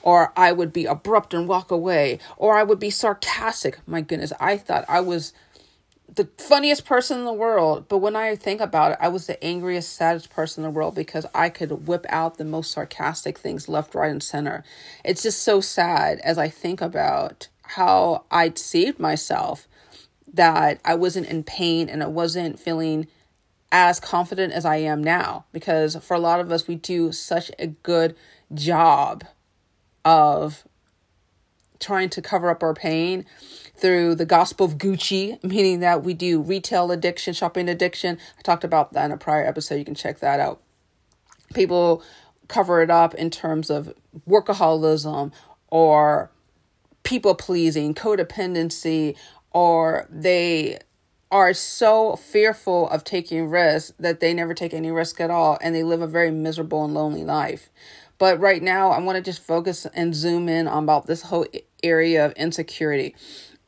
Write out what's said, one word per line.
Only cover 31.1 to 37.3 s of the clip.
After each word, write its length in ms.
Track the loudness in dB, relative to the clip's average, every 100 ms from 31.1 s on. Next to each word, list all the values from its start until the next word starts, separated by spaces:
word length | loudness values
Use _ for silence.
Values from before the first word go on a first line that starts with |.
| _ _ _ _ _ _ -14
trying 300 | -4 -2 -2
to 120 | -6
cover 260 | -4 -2 0
up 140 | 0
our 120 | 0
pain 500 | -2 -2 0 0 -2 -8 -18 -20 -20 -20
through 400 | -2 2 4 2
the 100 | 0
gospel 420 | 4 4 4 2 -2
of 120 | 0
Gucci, 640 | -2 -2 -2 -2 -4 -6
meaning 380 | -4 2 2 2
that 240 | 2 2
we 100 | 0
do 260 | -4 0 0
retail 520 | 0 -4 -2 0 0
addiction, 420 | 0 -2 -4 -6